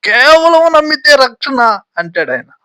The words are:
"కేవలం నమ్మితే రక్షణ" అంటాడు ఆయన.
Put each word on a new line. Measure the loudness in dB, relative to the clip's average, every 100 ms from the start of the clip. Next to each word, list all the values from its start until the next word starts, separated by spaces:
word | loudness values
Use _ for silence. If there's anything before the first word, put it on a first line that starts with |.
"కేవలం | -2 0 4 4 4 2 2
నమ్మితే | 0 -2 -4 0 2
రక్షణ" | 0 -4 -8 -2 -2 -2 _ -12
అంటాడు | -10 -6 -6
ఆయన. | -6 -10 _